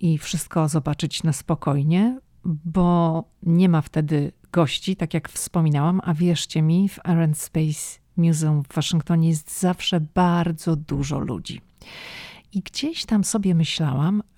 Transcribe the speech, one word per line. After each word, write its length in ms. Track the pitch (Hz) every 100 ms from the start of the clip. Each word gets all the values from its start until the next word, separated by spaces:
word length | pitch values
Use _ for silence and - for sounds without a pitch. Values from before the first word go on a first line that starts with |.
i 180 | 170 156
wszystko 500 | - 165 - 170 151
zobaczyć 540 | 156 143 147 151 -
na 100 | 160
spokojnie, 880 | - - 151 - 139 151 180 226 254 - _
bo 800 | 185 151 170 185 175 175 165 165 - _
nie 260 | 165 170 185
ma 120 | 160
wtedy 520 | - 160 151 151 143 - _
gości, 440 | 175 151 - - 190
tak 180 | 165
jak 140 | 160 -
wspominałam, 720 | - - 175 160 143 151 185
a 100 | 175
wierzcie 480 | 156 175 165 - 165
mi, 260 | 156 175 196
w 100 | -
Air 160 | - 165
and 180 | 160 151
Space 600 | - 160 156 151 - - _ -
Museum 460 | 165 156 156 151
w 100 | 135
Waszyngtonie 540 | 160 - 165 - 165 165
jest 320 | 156 - -
zawsze 400 | 185 180 - 175
bardzo 760 | 151 185 180 175 170 160 175 151
dużo 420 | 151 143 139 139
ludzi. 420 | 139 98 - - - _ - - - - - - _
I 80 | 190
gdzieś 440 | - - 302 330
tam 200 | - 214
sobie 300 | - 220 196
myślałam, 680 | 165 160 - 151 135 160 208 -